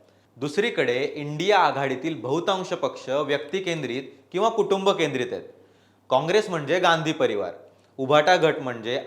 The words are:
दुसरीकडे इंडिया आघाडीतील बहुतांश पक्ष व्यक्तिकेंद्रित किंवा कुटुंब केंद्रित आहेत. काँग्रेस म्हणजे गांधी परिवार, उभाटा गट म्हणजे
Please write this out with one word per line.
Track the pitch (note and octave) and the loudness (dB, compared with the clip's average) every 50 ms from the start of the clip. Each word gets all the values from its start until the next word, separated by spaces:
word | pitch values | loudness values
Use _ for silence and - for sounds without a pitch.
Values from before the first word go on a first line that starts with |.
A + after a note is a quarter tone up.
| _ _ _ _ _ _ _ | _ _ _ _ _ _ _
दुसरीकडे | A2+ C3 D3 D3 G3 G#3+ A#3+ - E3 C#3+ B2 B2 B2+ C#3+ C#3+ - | -8 -8 -2 -2 0 0 0 0 0 0 0 0 0 -2 -4 -6
इंडिया | D3+ C#3+ D3 D3+ D3+ F3 G3 G#3 F#3 | -8 -8 -8 -6 -4 0 2 4 4
आघाडीतील | E3+ D3 - C#3 C#3 C3+ C3 C3 - E3 D#3+ C3 | 4 4 2 0 -2 -2 -2 -4 -4 -6 -6 -6
बहुतांश | A2 B2+ C#3 E3+ F3 G#3 G3 F#3 F3+ | -4 -2 -2 0 0 0 -2 -2 -2
पक्ष | - F3+ - C#3+ B2+ - - - C3+ | -4 -4 -2 -2 -4 -4 -6 -6 -4
व्यक्तिकेंद्रित | C3 C#3+ D3+ C#3 D3 C#3 D3+ - F#3+ F#3+ F#3 F3 E3 D#3+ C#3+ A2+ A#2+ C3+ C3+ - - - _ _ | -2 -2 0 0 -2 -2 -2 -6 -6 -4 -4 -4 -4 -4 -4 -4 -6 -6 -8 -10 -16 -20 _ _
किंवा | - F3+ G#3+ A3+ | -2 0 0 2
कुटुंब | - G#3 G3 - G3 G3 F#3+ G3+ | 2 2 2 2 2 2 2 2
केंद्रित | F#3 F3 E3 D3 C3+ B2 B2 - | 2 2 0 0 0 -2 -4 -4
आहेत. | G2 F2 - - - - - _ _ _ _ _ _ _ _ _ | -6 -8 -10 -14 -20 -20 -20 _ _ _ _ _ _ _ _ _
काँग्रेस | C3 C3 D3+ E3 F#3+ G#3+ G#3 G3 | 0 0 2 2 2 2 0 0
म्हणजे | F3+ D#3+ C#3+ D3 E3+ F#3 | -4 -6 -2 0 0 2
गांधी | F3+ F3 E3 D#3+ D#3 D#3 | 4 4 4 2 2 -2
परिवार, | D3+ - - A#2 G#2+ G2+ F#2+ F2 E2+ - - - _ _ _ _ _ | 0 2 0 0 0 -2 -4 -6 -8 -14 -20 -20 _ _ _ _ _
उभाटा | - C3+ C3 D3 D3+ D3 F3+ F#3 | -6 0 4 4 6 6 6 4
गट | F3 D#3 D#3 D3 D#3 | 6 4 2 2 0
म्हणजे | C#3 B2+ A#2+ A#2 G#2+ A#2 B2 C#3 - | -4 -6 -6 -6 -4 -4 -4 -4 -2